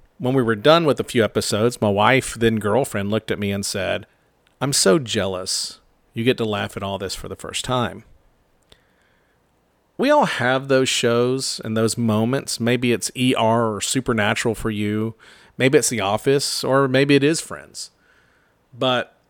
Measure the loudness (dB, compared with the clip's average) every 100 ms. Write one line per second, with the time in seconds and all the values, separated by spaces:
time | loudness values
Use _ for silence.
0 | -20 -6 0 0 2 2 4 6 4 0
1 | 0 0 2 0 -2 0 0 0 0 4
2 | 4 2 0 0 0 2 0 0 0 -4
3 | -2 -4 -2 -4 -2 -4 -4 -4 -4 -6
4 | -8 _ _ _ _ -8 -2 2 4 2
5 | 2 -4 -2 -4 -6 -6 -8 -12 _ _
6 | _ -2 0 0 0 -2 -4 -6 -8 -6
7 | -8 -10 -12 -12 -10 -8 -4 -2 -2 -6
8 | -20 _ _ _ _ _ _ _ _ _
9 | _ _ _ _ _ _ _ _ _ -2
10 | 2 4 2 0 0 0 2 2 2 0
11 | 2 2 2 -2 -6 -8 -4 0 0 0
12 | 0 2 0 -2 -4 -4 0 0 0 0
13 | -2 -2 0 2 2 2 0 -2 -4 -2
14 | 0 0 2 0 -2 -2 -4 -2 -2 -2
15 | -4 -8 -20 -20 -16 0 4 4 2 -2
16 | 0 0 2 0 0 -4 0 2 4 2
17 | 6 6 4 0 -6 -14 -14 -16 -16 _
18 | _ _ _ _ _ _ _ -4 0 0
19 | -4 _